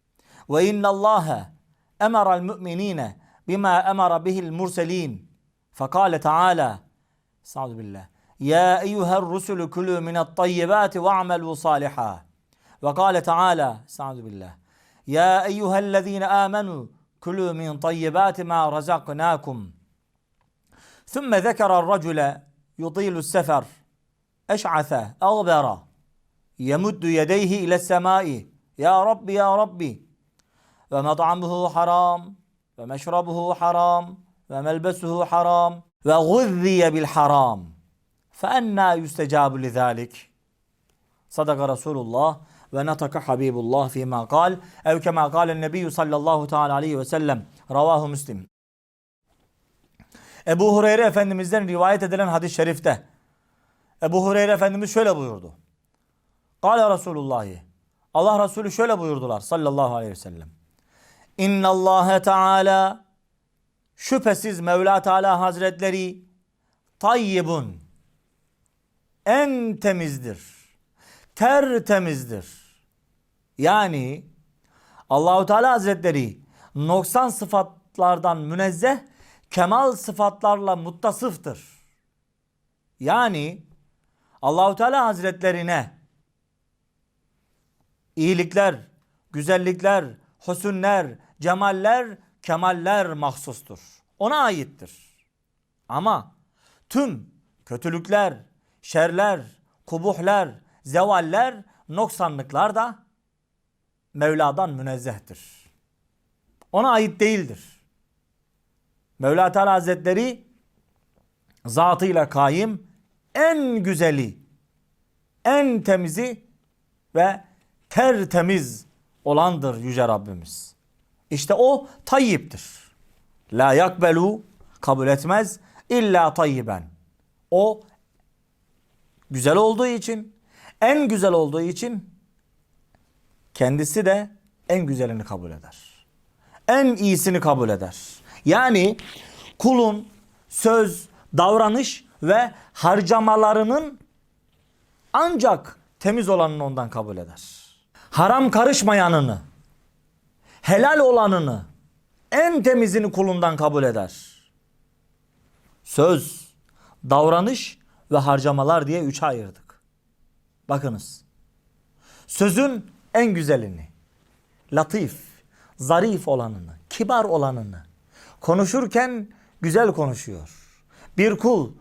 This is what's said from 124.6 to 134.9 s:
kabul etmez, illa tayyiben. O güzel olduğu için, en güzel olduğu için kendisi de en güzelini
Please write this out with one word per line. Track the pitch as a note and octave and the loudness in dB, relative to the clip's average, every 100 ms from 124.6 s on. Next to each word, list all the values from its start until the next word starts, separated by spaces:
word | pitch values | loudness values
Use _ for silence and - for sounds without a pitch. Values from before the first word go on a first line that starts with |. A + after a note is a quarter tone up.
| - _ | -20 _
kabul | - C3+ C3+ | -2 0 2
etmez, | C#3 D#3 G3+ A3 - _ - - | 0 0 -2 -2 -8 _ -20 -2
illa | A#3+ A3 F3+ D#3+ | 0 2 4 2
tayyiben. | D#3+ D3+ C3 A2 F#2+ E2 - _ _ _ _ _ | 2 0 0 -4 -8 -10 -20 _ _ _ _ _
O | F3+ G#3+ G#3+ - _ _ _ _ _ _ _ _ _ _ _ _ _ _ | 0 0 -2 -12 _ _ _ _ _ _ _ _ _ _ _ _ _ _
güzel | C3+ C3+ F3 | -2 2 4
olduğu | A3 A3 B3 | 4 2 -2
için, | A#3 - A3 G#3+ _ _ _ - _ | -2 -6 -10 -12 _ _ _ -20 _
en | A3+ D4+ C4+ | 2 2 2
güzel | G#3 F#3+ | 2 2
olduğu | E3+ D3+ D#3+ | 4 2 -2
için | E3+ F3 A#3+ G#3+ - - _ _ _ _ _ _ _ _ _ _ _ _ _ | -4 -6 -8 -10 -12 -20 _ _ _ _ _ _ _ _ _ _ _ _ _
kendisi | - B2+ C#3+ C#3+ D3+ F#3+ | -2 0 0 -2 0 2
de | G3+ G#3 - _ _ - | 0 -2 -14 _ _ -4
en | F3+ | -2
güzelini | D#3+ | -2